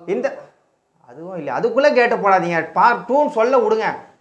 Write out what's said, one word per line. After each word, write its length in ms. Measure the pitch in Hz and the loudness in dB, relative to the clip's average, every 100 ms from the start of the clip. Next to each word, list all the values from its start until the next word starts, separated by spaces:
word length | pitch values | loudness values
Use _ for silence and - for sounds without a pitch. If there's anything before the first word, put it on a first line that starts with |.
| 170 | -8
இந்த, 320 | 220 254 - - _ _ _ _ _ - | -4 -4 -8 -18 _ _ _ _ _ -20
அதுவும் 300 | 127 170 180 | -18 -14 -12
இல்லையா? 220 | 143 127 | -8 -4
அதுக்குள்ள 340 | 226 226 294 | -2 2 2
கேட்ட 220 | 247 233 220 | 4 2 2
போடாதீங்க. 560 | 196 190 175 170 156 | 2 2 2 -2 -2
பார்ட் 380 | 185 220 208 - | 2 2 2 0
டூன்னு 200 | 269 294 | 0 2
சொல்ல 280 | 220 233 262 | 0 2 2
விடுங்க. 380 | 214 220 196 - - _ | 2 0 -2 -6 -12 _